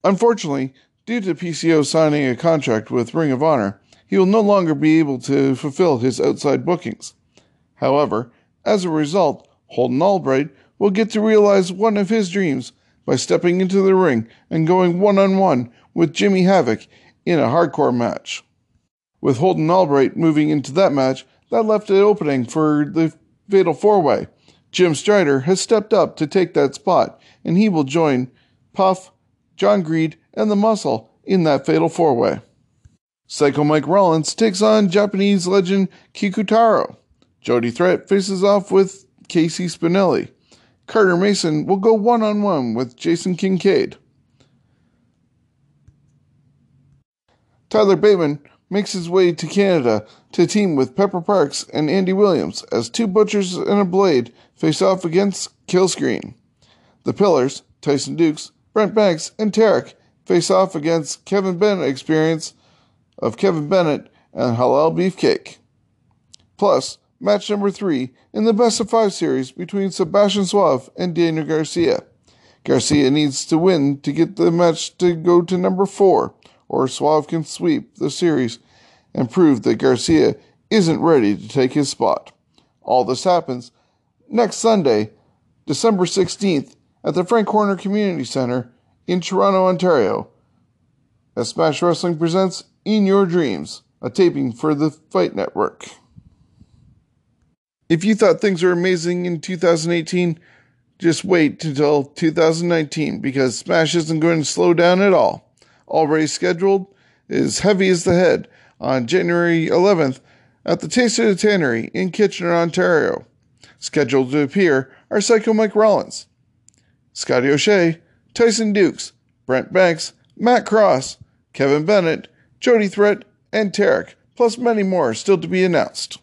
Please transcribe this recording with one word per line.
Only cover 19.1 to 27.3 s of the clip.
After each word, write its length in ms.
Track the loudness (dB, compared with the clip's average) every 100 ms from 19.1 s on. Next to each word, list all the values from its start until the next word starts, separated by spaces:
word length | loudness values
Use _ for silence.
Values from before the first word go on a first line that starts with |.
| _
With 160 | -2 0
Holden 320 | 0 0 0
Albright 460 | 2 2 2 0 0
moving 340 | 0 2 0
into 220 | -2 -2
that 180 | 0 0
match, 340 | 2 -2 -2 -10 _ _
that 140 | -2
left 260 | 0 -2 2
an 80 | 2
opening 480 | 4 2 -2 -2 -2
for 400 | 0 0 0 0
the 300 | -2 -2 -4 _ _ 0
Fatal 240 | 2 2
Four 280 | 0 2 4
Way. 260 | 2 0 -4 _ _ _ _
Jim 200 | 0 2
Strider 460 | 2 2 2 4 0
has 200 | 0 -2
stepped 320 | 2 0 2
up 240 | 0 0 -2
to 100 | -2
take 260 | -2 0
that 220 | 0 -2 -2
spot, 460 | 0 0 0 -6 _